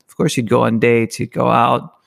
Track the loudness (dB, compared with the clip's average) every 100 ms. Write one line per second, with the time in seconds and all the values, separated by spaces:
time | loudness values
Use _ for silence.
0 | _ -6 -4 -2 0 2 2 2 2 2
1 | 0 -6 -8 -4 0 2 2 0 -4 -18